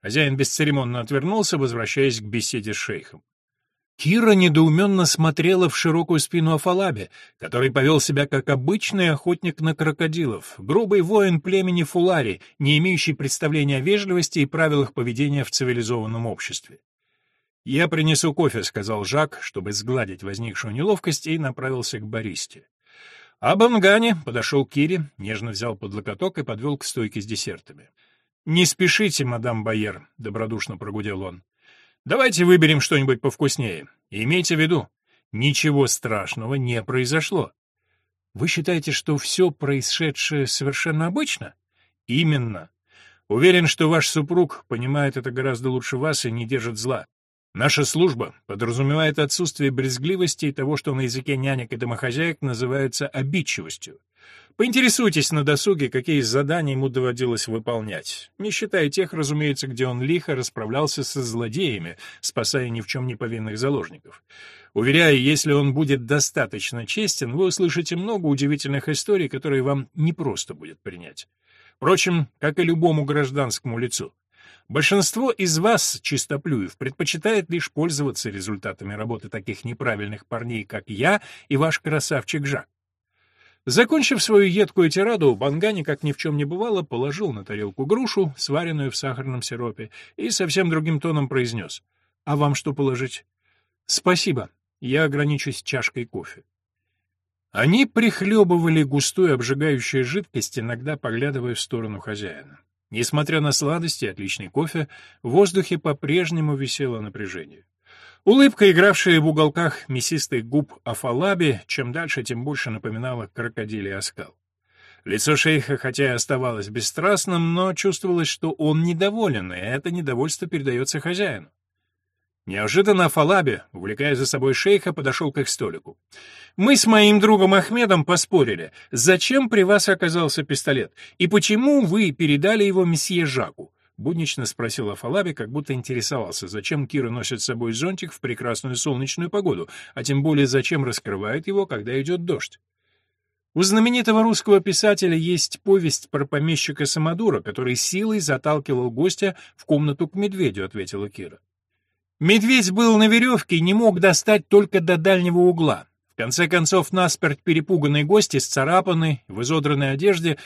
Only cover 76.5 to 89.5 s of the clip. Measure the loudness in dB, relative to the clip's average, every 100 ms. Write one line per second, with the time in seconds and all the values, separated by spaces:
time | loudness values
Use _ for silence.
76.5 | -2 -4 -6 -10 -6 -6 -2 0 0 0
77.5 | -6 -4 -2 -2 0 -4 -4 -8 -8 -6
78.5 | -6 -8 -10 -10 -8 -8 -8 -10 -12 -10
79.5 | -10 -10 -6 -4 -4 -6 -12 _ -10 -8
80.5 | -8 -8 -12 -10 -2 0 0 -4 -20 _
81.5 | 0 0 -2 -2 -4 -2 -6 -4 -6 -4
82.5 | -6 -8 _ _ _ _ _ _ _ _
83.5 | _ 0 4 4 4 2 0 4 6 6
84.5 | 2 0 4 2 2 0 4 2 2 0
85.5 | 0 -2 -2 -4 -4 -4 -4 -4 -2 -2
86.5 | -4 -2 -2 -2 -4 -4 -4 -6 -6 -8
87.5 | -8 -8 -6 -2 0 0 0 -2 -4 -4
88.5 | -4 -2 -4 -4 -4 -6 -6 -6 -6 -8